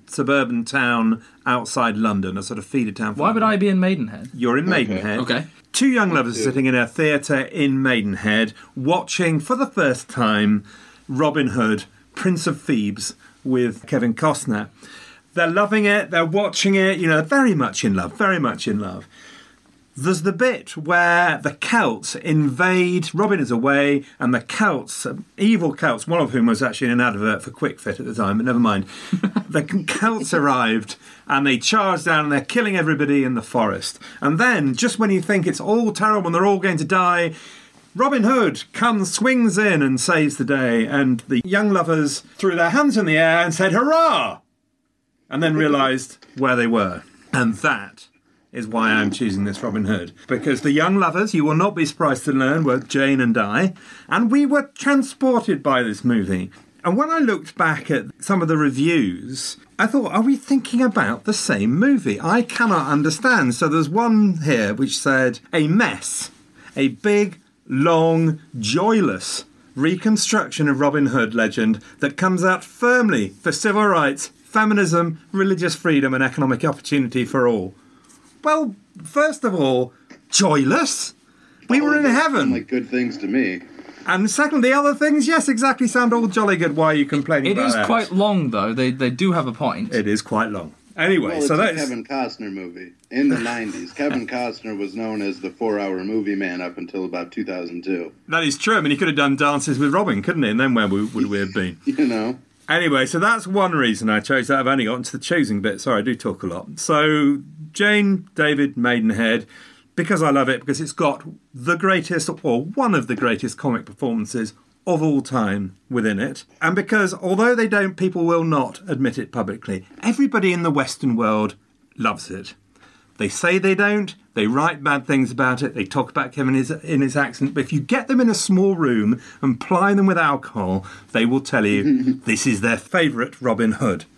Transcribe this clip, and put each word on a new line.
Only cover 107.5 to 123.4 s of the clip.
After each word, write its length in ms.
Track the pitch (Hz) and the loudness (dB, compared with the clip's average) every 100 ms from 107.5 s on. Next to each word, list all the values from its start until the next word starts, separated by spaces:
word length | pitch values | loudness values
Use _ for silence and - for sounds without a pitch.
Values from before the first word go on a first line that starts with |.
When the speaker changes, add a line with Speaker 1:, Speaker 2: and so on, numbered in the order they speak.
| - 156 | -18 -14
Speaker 1:
Jane, 560 | - 208 208 202 190 - - | -2 2 4 2 0 -2 -2
David, 420 | 151 143 139 120 | 0 2 0 0
Maidenhead, 680 | 120 120 110 107 113 113 - - - - _ - | 0 2 2 0 0 0 -4 -20 -20 -20 _ -6
because 260 | 165 185 | -2 2
I 60 | 156 | 2
love 180 | 139 127 | 2 2
it, 120 | 127 | -2
because 180 | 131 135 | -4 -6
it's 140 | 156 | -6
got 300 | - 156 139 165 - _ | -2 -2 -2 -10 -20 _
the 220 | 131 131 175 | -12 -4 0
greatest, 540 | 185 185 - 170 165 - | 2 0 -2 -4 -4 -6
or 200 | 151 120 | -2 -2
one 320 | 156 247 247 165 | -2 -2 0 0
of 120 | 117 | 0
the 80 | - | -2
greatest 420 | 120 110 123 - | -2 -2 -4 -6
comic 280 | 143 113 - | -4 -4 -6
performances 680 | 104 131 113 104 120 110 - _ _ - | -8 -4 -4 -4 -6 -6 -10 _ _ -2
of 160 | 165 | 0
all 180 | 160 143 | 2 0
time 540 | 135 131 107 101 95 - - | 0 -2 -2 -2 -6 -10 -6
within 280 | 123 110 101 | -2 0 -2
it. 280 | 135 - - - | -4 -8 -18 -4
And 120 | 165 180 | -2 0
because, 380 | 196 214 190 | 0 0 0
although 420 | 185 185 190 233 240 | -2 -2 2 2 2
they 120 | 220 | 2
don't, 300 | 208 190 175 | 0 0 -2
people 280 | 185 185 170 | -2 0 2
will 180 | 170 165 | 2 2
not 340 | 151 120 - - | 0 0 -6 -8
admit 300 | 139 131 127 | -2 -2 -2
it 140 | 104 | -8
publicly, 520 | 123 98 98 - 95 95 - | -6 -6 -6 -6 -8 -8 -6
everybody 520 | 220 233 277 233 185 | -4 0 2 2 0
in 100 | 175 | 0
the 80 | 170 | 0
Western 440 | 143 131 - 135 113 | 0 -2 -2 -2 0
world 380 | 110 107 107 - _ _ _ - | 0 0 -2 -6 _ _ _ -6
loves 340 | 113 101 - | -4 -4 -10
it. 220 | 95 101 - _ _ - _ _ - | -14 -14 -20 _ _ -20 _ _ -6
They 120 | 101 | -6
say 300 | - | -2